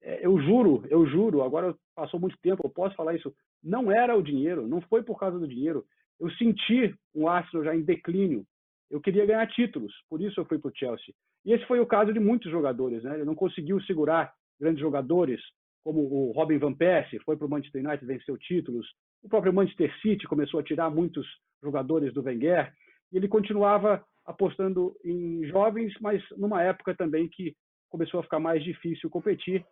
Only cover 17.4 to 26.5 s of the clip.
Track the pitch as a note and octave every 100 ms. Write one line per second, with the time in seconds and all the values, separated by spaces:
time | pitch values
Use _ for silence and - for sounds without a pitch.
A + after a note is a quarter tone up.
17.4 | D3 D3 - C3+ C#3 D3 B2+ C3 - B2+
18.4 | - F3+ D#3+ A#2+ G#2+ _ _ _ G#3 A3
19.4 | F#3 F#3 F#3+ - D3+ - G#3+ G3+ - D3
20.4 | C#3+ E3 D3 D#3 E3 D3+ F3 E3+ B2+ -
21.4 | _ _ C#3+ C#3 C3 D#3+ C#3+ C3 C3 A#2+
22.4 | D3 F3 C#3 _ _ _ _ F#3 G3 G#3+
23.4 | G3+ G#3 G3+ G#3 G3+ G3 _ _ - E3+
24.4 | F#3+ - F#3+ F#3 F3+ - F3 F3 E3+ E3
25.4 | D3+ F#3 G#3+ A3 A3+ G3 G#3 G3+ - -
26.4 | G3+